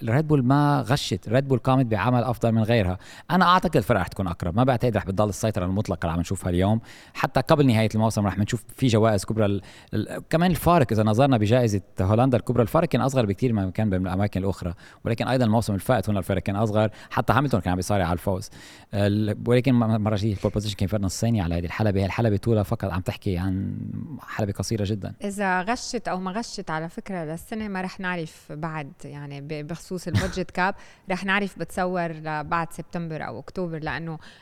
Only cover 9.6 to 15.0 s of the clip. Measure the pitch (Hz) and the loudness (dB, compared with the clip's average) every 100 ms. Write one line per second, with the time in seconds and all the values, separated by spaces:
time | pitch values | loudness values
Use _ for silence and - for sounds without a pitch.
9.6 | - - - 107 - - - 160 180 170 | -6 -18 -8 -6 -6 -8 -2 0 2 2
10.6 | 160 170 123 110 107 107 139 123 104 123 | 4 4 4 4 4 4 4 4 4 4
11.6 | 120 101 - - 95 110 135 117 - 120 | 4 0 -4 -2 2 4 4 2 2 2
12.6 | 110 160 165 120 127 135 107 98 131 110 | 2 2 2 2 0 2 0 2 0 0
13.6 | 95 - 110 92 92 92 104 95 95 92 | 0 0 0 2 0 0 0 0 -2 -2
14.6 | 90 85 - - | -6 -8 -14 -8